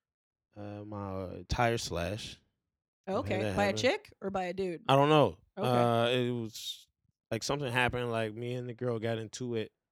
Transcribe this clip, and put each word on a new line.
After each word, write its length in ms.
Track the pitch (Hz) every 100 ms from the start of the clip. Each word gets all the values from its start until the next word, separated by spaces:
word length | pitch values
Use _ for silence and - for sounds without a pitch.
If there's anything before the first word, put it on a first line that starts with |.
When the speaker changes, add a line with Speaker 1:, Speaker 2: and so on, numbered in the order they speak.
| _ _ _ _ _ 104
Speaker 1:
uh, 280 | 104 104 104
my, 240 | 104 101
uh, 180 | 95 92 92 92
tire 300 | - 117 117
slash. 580 | - 85 87 110 - - _ _ _ _ _ _ -
I've 80 |
had 40 | 196
Speaker 2:
Okay. 180 | - 190
Speaker 1:
that 140 | 208 196
Speaker 2:
By 60 |
a 20 | 202
Speaker 1:
happen. 100 | 202
Speaker 2:
chick 320 | 247 427 - -
or 100 | 190
by 140 | 196
a 80 | 180
dude? 300 | 190 190 156 -
Speaker 1:
I 80 | 139
don't 120 | 143
know. 280 | 156 113 80 _ -
Speaker 2:
Okay. 100 | 127
Speaker 1:
Uh, 400 | 123 120 117 120
it 200 | 127 123
was, 560 | 120 110 - - - - _ _ _ _
like, 120 | 113
something 280 | - 143 135
happened. 380 | 120 123 123 120
Like, 240 | 113 110
me 200 | 107 120
and 140 | 123 123
the 60 |
girl 240 | 113 123 113
got 180 | 113 113
into 360 | 110 - 123 113
it, 160 | 104 _ _